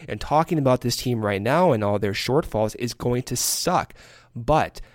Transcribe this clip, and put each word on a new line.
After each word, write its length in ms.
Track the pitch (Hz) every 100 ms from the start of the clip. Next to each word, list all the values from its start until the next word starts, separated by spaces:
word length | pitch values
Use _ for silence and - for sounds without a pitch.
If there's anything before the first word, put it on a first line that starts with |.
| 131
And 140 | 113
talking 380 | - 147 165 165
about 240 | 131 127
this 140 | 123 -
team 280 | - 117
right 160 | 107 98
now 320 | 107 151 180
and 100 | 120
all 160 | 104 104
their 140 | 107
shortfalls 640 | 98 - 135 170 107 107 -
is 140 | 120
going 300 | - 123 123
to 140 | - 123
suck. 580 | - - - 175 80 - - - - -
But 460 | 117 151 104 - -